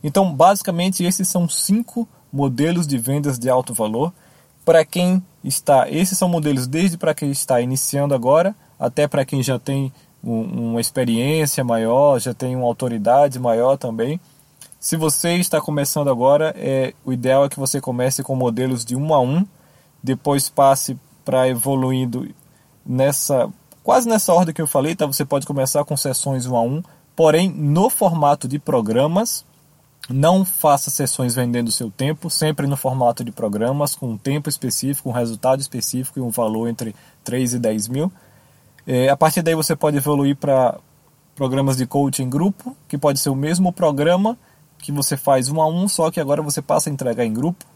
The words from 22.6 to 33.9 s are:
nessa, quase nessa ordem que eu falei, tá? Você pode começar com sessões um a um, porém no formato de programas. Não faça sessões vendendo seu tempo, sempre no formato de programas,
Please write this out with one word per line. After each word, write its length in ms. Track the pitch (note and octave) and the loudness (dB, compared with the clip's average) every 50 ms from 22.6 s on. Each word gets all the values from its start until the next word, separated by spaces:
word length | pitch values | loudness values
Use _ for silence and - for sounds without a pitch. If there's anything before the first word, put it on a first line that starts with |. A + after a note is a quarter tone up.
| _ _ _ _ _ | _ _ _ _ _
nessa, 640 | - B2+ B2+ C3 C#3+ C#3+ - - - C#3+ B2+ - - - _ _ _ - _ _ | -6 0 2 2 2 0 -2 -2 0 0 0 0 -2 -4 _ _ _ -20 _ _
quase 260 | - B3 C4 A#3+ A#3 | 2 2 2 4 2
nessa 240 | A3+ G#3 - - F3 | 0 0 2 4 4
ordem 200 | E3+ F3+ D#3+ D3+ | 4 4 2 0
que 80 | - D#3+ | -4 -4
eu 40 | |
falei, 280 | D3+ - C#3+ C3+ D#3 E3+ | 0 0 0 0 0 -2
tá? 100 | - D#3 | -2 -2
Você 180 | C#3+ C#3 - D3+ | -2 -2 -4 -2
pode 220 | C#3 D3 C#3 C3+ | -2 -2 -4 -2
começar 400 | - D3 C#3 C3 C3 - D3 D3 | -4 -2 -2 -2 0 0 -2 -2
com 100 | - D3+ | -2 -4
sessões 520 | C3+ - C#3+ B2+ - - C#3+ C3+ C3 A#2+ | -4 -4 -4 -4 -4 -4 -2 -4 -4 -2
um 80 | B2+ B2+ | -2 0
a 60 | A#2 A#2 | 0 0
um, 180 | A#2+ C#3 D#3+ F3+ - - _ _ _ _ | 0 -2 -4 -6 -10 -20 _ _ _ _
porém 360 | - E3 D#3 D3+ E3 F#3 F#3+ | 4 4 6 6 4 2 0
no 360 | - - D#3 C#3+ D3 E3+ G3 | -2 -2 0 2 2 4 2
formato 600 | C4 - - G#3 F#3 E3 D#3+ D3 C#3+ D3 C#3+ - | 2 2 2 0 0 2 2 2 2 2 2 -2
de 100 | B2 C#3 | -6 -6
programas. 880 | D3 _ - D3 B2 G#2+ G#2+ A2+ B2 C#3 D3+ E3+ G3 A#3 - - - - _ _ _ _ _ _ _ _ _ _ _ - | -6 _ 0 0 0 0 2 2 2 2 2 2 0 -2 -2 -6 -10 -12 _ _ _ _ _ _ _ _ _ _ _ -12
Não 380 | - B2+ C3+ C#3+ E3 F#3 F#3+ F#3+ | -6 -2 2 4 4 4 4 2
faça 460 | F#3 - - - D3+ C#3+ C#3 - - | 0 -4 0 2 4 4 4 0 -4
sessões 420 | - - C#3+ C3 - - B2+ B2 A#2 | -4 -4 -2 -4 -2 -2 -2 -2 0
vendendo 380 | C3 B2 A#2+ A#2+ A#2+ A#2+ A2+ | -2 -2 0 0 -2 -2 -2
seu 180 | G#2 - B2 G#2+ | -2 -4 -6 -8
tempo, 400 | F#2+ - C#3+ D3 D#3 - - E3 | -6 -4 -4 -4 -4 -4 -6 -6
sempre 380 | - - D#3 D#3 D3+ - C#3+ | -4 0 0 0 0 0 -2
no 100 | C#3 C#3+ | -2 -2
formato 460 | C3+ - C3+ B2+ C3 B2 A#2+ A#2+ - B2 | -2 -2 -4 0 2 2 2 2 0 -6
de 80 | A#2 | -8
programas, 640 | - - A#2 G#2+ G2+ G#2 A2+ B2 C3+ C#3+ D3 C3+ | -6 -4 -4 -2 0 0 0 0 0 0 -2 -2